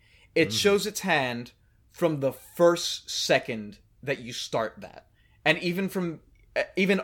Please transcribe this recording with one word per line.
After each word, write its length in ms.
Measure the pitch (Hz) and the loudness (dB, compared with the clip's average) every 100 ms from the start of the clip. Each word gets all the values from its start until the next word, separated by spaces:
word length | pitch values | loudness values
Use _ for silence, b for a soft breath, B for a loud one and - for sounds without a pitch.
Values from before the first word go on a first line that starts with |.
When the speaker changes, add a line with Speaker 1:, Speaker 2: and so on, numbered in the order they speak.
| _ _ _ | _ _ _
Speaker 1:
It 140 | 165 160 | 0 2
Speaker 2:
Mm-hmm. 80 | - | 2
Speaker 1:
shows 300 | 208 202 208 | 2 2 0
its 140 | 202 | -4
hand 500 | 190 151 127 120 123 _ _ _ _ | 0 2 0 -4 -10 _ _ _ _
from 300 | - 170 151 | -2 0 2
the 100 | 135 | -2
first 800 | 123 - - 175 170 - - - | -4 -8 4 4 4 -2 -6 -8
second 680 | - - 135 - 113 104 - _ _ | -4 2 2 0 -8 -10 -16 _ _
that 180 | 131 135 | -8 -8
you 140 | 120 | -8
start 420 | 123 - 127 110 - | -12 -4 -4 -4 -8
that. 280 | - - - _ _ _ | -18 -20 -20 _ _ _
And 140 | 151 156 | 0 2
even 300 | 175 175 196 | 0 -2 -4
from, 320 | 196 170 151 _ _ _ | -4 -4 -6 _ _ _
uh, 80 | - - | -6 -2
even 260 | - 190 190 | 0 2 2